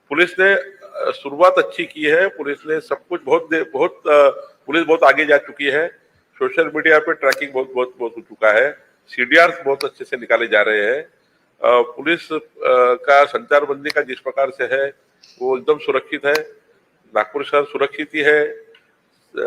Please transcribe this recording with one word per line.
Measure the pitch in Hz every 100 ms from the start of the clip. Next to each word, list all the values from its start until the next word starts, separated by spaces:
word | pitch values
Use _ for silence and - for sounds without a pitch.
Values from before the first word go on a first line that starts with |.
| -
पुलिस | 143 175 -
ने, | 190
अ, | 190 - - - - - -
शुरुआत | 139 143 185 185
अच्छी | - -
की | 170 156
है, | 151 160 190
पुलिस | 175 143 139 151
ने | 156
सब | 147 139 -
कुछ | 175
बहुत | 165 165 165
दे-, | 160 160
बहुत, | 131 175 - 160
अ, | 147 139 - - _ -
पुलिस | 156
बहुत | 156 160
आगे | 147 143
जा | 151 147
चुकी | - -
है, | 143 139 170 - _ _ _ -
सोशल | 127 165 160
मीडिया | 151 156 156
पे | 156
ट्रैकिंग | 160 135 135 143
बहुत, | 131 131
बहुत, | 123 127 -
बहुत | 117 117
हो |
चुका | - 107 110
है, | 107 139 147 _ _ _
सीडीआर | - 123 160 170 -
बहुत | 139 139
अच्छे | 135 -
से | 127 123
निकाले | 113 113 113
जा | 104
रहे | 104 107
हैं। | 104 135 160 _ _ _ _ -
अ, | 117 120
पुलिस, | 117 - 143 170 -
अ, | 156 - - 131 127 123
का | 123 - 143
संचार | 143 117 117 147
बंदी | 143 139 143
का | 147
जिस | 131 127
प्रकार | 131 131 135
से | 127
है, | 123 135 139 - _ _ _ -
वो | 127 131
एकदम | 120 151
सुरक्षित | 151 135 - 147
है, | 143 151 156 - _ _ _ _ _ 110
नागपुर | 107 143
शहर | 135 147
सुरक्षित | 143 135 135 - 151
ही | 156
है, | 147 151 151
अ, | - - _ _ _ _ _ _ -